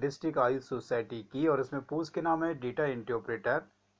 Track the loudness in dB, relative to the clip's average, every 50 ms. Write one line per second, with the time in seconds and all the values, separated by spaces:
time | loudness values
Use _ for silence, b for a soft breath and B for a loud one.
0 | 0 -2 -2 -2 -4 -2 2 4 4 4 4 2 -2 -4 -6 -6 -2 -2 0 0
1 | 0 -4 -6 -10 -10 -8 -2 0 2 4 4 4 2 -2 -4 -6 -6 -4 -4 -4
2 | -4 -2 -4 -2 2 2 2 2 2 -2 -2 -2 -4 -4 0 0 0 0 0 -4
3 | -2 -2 -2 -2 -2 -4 -6 -2 0 0 0 0 0 -6 _ _ _ _ _